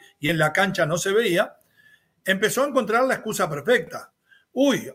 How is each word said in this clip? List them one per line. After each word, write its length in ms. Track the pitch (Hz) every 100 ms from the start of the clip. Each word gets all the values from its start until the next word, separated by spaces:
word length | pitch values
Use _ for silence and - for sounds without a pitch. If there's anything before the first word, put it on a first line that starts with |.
| - _
y 100 | 147
en 80 | 160
la 140 | 151
cancha 340 | 185 196 180 156
no 120 | 170
se 160 | 196
veía, 420 | 202 226 170 - - _ _ _ _ _ _ -
empezó 380 | 190 214 240
a 40 | 285
encontrar 380 | 262 208 226 262
la 100 | 220
excusa 340 | 220 202 180
perfecta. 640 | 147 143 240 - 127 - _ _ _ _
"Uy, 400 | - 277 196 117